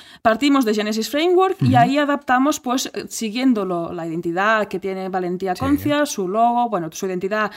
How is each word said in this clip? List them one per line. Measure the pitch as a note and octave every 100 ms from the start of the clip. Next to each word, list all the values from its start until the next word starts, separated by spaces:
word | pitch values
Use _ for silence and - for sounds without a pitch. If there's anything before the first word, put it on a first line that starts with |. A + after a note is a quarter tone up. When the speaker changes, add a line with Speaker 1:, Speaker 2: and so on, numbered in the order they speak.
| - -
Speaker 1:
partimos | A#3 A3+ C#4+ C#4 A3
de |
Genesis | G#3+ G#3 G#3+ A3
Framework | C#4+ E4+ F4+ F#4+ F#4
y | C3
Speaker 2:
Ujú. | B3
Speaker 1:
ahí | A#3+ C#4
adaptamos, | C#4+ C#4+ - B3+ C#4 D4+
pues, | B3+ B3+ -
eh, | - -
siguiendo | - A3+ G#3+ C4 A3 F#3
lo, | F3 E3
la | F3 E3
identidad | D#3+ E3+ E3+ G3+ A3 G#3
que | F#3+
tiene | G3 F#3+ F#3+
Valentía | F#3 F3 F3+ F#3+ F3+
Speaker 2:
Sí. |
Speaker 1:
Concia, | C4+ C#4+ D4 D4 D4
su | - F#3
logo, | G#3 A#3 A#3+ A#3+
bueno, | G3+ D#3+
su | - G3
identidad | F#3 F#3 G#3+ G#3+